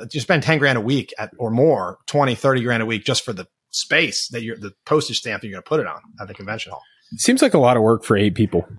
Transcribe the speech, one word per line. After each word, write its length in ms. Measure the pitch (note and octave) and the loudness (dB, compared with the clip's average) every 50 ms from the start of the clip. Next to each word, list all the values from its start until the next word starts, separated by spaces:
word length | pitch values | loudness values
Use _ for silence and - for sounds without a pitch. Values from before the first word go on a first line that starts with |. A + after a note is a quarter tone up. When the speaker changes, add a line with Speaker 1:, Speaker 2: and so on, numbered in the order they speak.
| D3 B2 | -14 -10
Speaker 1:
you 100 | - D3+ | -8 -6
spend 220 | A#2+ - F#3 D3+ | -2 0 0 0
ten 160 | A#2 B2 D#3+ D3+ | 2 2 2 2
grand 200 | C#3+ C#3 C3 A#2 | 2 2 2 0
a 20 | |
week 340 | G#2 A#2+ C#3+ C3+ F#2+ - - - | 0 0 0 -2 -2 -4 -8 -12
at, 120 | G#2+ - - - | -12 -10 -8 -6
or 120 | B2+ A2 | -4 -2
more, 480 | A2+ A#2+ C#3+ D#3+ C#3 G#2 F#2 F2+ F#2+ - _ | 2 2 4 4 4 2 0 -4 -8 -12 _
twenty, 280 | - - D3 C#3+ C3 A#2+ | -4 0 2 2 2 0
thirty 280 | - - C#3 C3 B2+ | 0 0 0 2 2
grand 200 | A#2 B2 A#2+ A2+ | 0 0 0 -2
a 40 | A2 | -2
week 180 | A2 A2+ G#2+ - | -2 -4 -4 -2
just 200 | - B2+ - - | -2 -2 -2 -4
for 80 | - | -6
the 140 | A2 F#2 F2+ _ _ _ _ _ | -8 -10 -12 _ _ _ _ _
space 560 | - - - - - D#3 E3+ A#2+ - - - - | -8 -8 -4 0 0 0 0 0 -2 -6 -8 -6
that 100 | B2+ A#2+ | -8 -8
you're, 140 | A#2 A2+ A2+ | -8 -8 -10
the 160 | - G2+ G2 - _ - | -10 -12 -16 -16 _ -4
postage 320 | - D3+ D#3 D3+ - A#2 - | 0 0 0 0 -2 -6 -6
stamp 240 | - A#2+ G#2+ F#2+ | -6 -6 -8 -8
that 60 | - G#2 | -8 -10
you're 60 | F#2+ | -14
gonna 80 | F#2 | -12
put 160 | - - D3+ D#3 | -6 -2 -2 -2
it 80 | A2+ | -2
on 140 | E2+ D#2 - - - - - | -4 -8 -12 -16 -18 -16 -16
at 60 | G#2 | -14
the 80 | F#2+ G#2 | -14 -14
convention 380 | - G2 G2 A2 A2 - F#2+ | -14 -10 -10 -10 -10 -10 -12
hall. 100 | F2+ - - _ _ _ _ - - | -16 -18 -20 _ _ _ _ -14 -10
Speaker 2:
Seems 260 | A2+ - - B3+ C4 | -4 0 0 2 4
like 120 | D#4 C4+ - | 4 4 4
a 40 | E3 | 6
lot 180 | B2+ A#2+ B2+ | 6 6 6
of 60 | A#2+ | 6
work 220 | G#2+ A2 A2+ A2 - | 4 4 2 2 2
for 120 | - A2+ | 2 2
eight 180 | G2 G#2 G#2+ F2+ | 4 4 2 2
people. 320 | - A2 F#2+ - E2+ E2+ - G#2+ | 2 0 2 2 0 -2 -4 -10